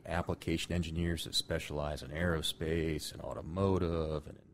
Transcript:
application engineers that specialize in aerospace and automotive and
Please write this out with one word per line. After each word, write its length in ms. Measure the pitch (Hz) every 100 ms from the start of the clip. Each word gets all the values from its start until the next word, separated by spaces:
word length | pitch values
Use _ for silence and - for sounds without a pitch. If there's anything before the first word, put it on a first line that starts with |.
| -
application 640 | 85 85 87 - 82 -
engineers 520 | 87 82 82 85 80
that 100 | -
specialize 680 | - - 80 - 73 73 76
in 60 | 64
aerospace 1000 | 76 87 80 76 - 80 82 80 76 -
and 80 | -
automotive 1040 | - - - 87 98 92 85 82 78 76 -
and 120 | - -